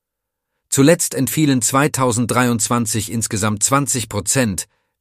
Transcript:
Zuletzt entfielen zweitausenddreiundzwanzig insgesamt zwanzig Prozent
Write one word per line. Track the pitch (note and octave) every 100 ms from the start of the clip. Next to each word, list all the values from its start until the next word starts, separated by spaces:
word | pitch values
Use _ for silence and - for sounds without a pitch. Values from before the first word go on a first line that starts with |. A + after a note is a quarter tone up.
| _ _ _ _ _ _ _
Zuletzt | - C#3 F3 -
entfielen | D#3 C3 - D3+ C3
zweitausenddreiundzwanzig | - C3+ D3 - B2+ A#2 A#2 A#2 B2 A#2 - A#2+ A2+ A2+ G2+
insgesamt | A2+ - G#2 G#2+ G#2
zwanzig | - C#3 C#3 B2+ A2
Prozent | G#2 F2+ C3+ A#2 F#2 - _ _ _